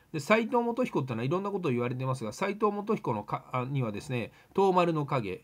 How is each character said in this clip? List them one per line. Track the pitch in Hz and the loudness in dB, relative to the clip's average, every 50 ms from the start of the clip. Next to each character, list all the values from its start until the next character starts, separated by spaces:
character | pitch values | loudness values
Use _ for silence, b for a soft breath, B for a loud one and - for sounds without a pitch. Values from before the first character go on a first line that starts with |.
| b b - | b b -8
で、 | 156 | -4
斉 | - - 214 220 233 | 2 4 4 4 4
藤 | - - 240 | 2 2 2
元 | 240 233 233 240 254 | 2 2 0 0 -2
彦 | - - 175 | 0 0 -2
っ | 143 | -2
て | 131 117 | -2 -2
の | 110 | -2
は | 120 | -2
い | 135 | 0
ろ | 160 185 | 0 0
ん | 196 | -2
な | 202 | -2
こ | 196 196 | -4 -2
と | 180 160 | -2 0
を | 127 | 0
言 | 120 | 0
わ | 120 123 | 0 -2
れ | 131 | -2
て | 123 131 | -2 -2
ま | 131 127 | -2 -4
す | 127 117 | -4 -4
が、 | 107 - | -8 -6
斉 | - 190 196 202 | -4 -4 -4 -2
藤 | 208 226 | 2 2
元 | 208 202 202 202 214 220 | 0 0 0 -2 -2 -2
彦 | - - 147 120 | -2 0 -2 -2
の | 107 104 | -2 -4
か-、 | - - 127 - - - | -6 -8 -8 -8 -4 -4
あ、 | 127 123 131 | -4 -2 -2
に | 143 139 127 | 0 0 0
は | 110 | 0
で | 101 101 | -2 -6
す | - - | -6 -4
ね、 | 131 123 107 - B B B B B | -4 -4 -4 -6 B B B B B
東 | - 196 196 175 | 2 4 6 6
丸 | 180 175 170 165 | 6 4 4 2
の | 156 147 | 0 0
影、 | 135 151 131 110 95 90 - | 0 -2 -2 -2 -2 -6 -8